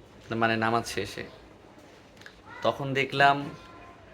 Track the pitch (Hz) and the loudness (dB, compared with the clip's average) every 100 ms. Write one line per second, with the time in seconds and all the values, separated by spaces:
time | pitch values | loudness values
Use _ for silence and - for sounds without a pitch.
0 | - - - 113 113 113 110 117 110 - | -20 -20 -6 0 2 4 2 2 0 -4
1 | 101 - - - - - - - - - | -6 -8 -12 -14 -20 -20 -20 -20 -20 -20
2 | - - - - - - 110 - 139 135 | -20 -20 -20 -20 -20 -2 -2 0 -2 0
3 | 135 139 139 143 143 - - - - - | 0 6 6 6 0 -12 -16 -20 -20 -20
4 | - | -8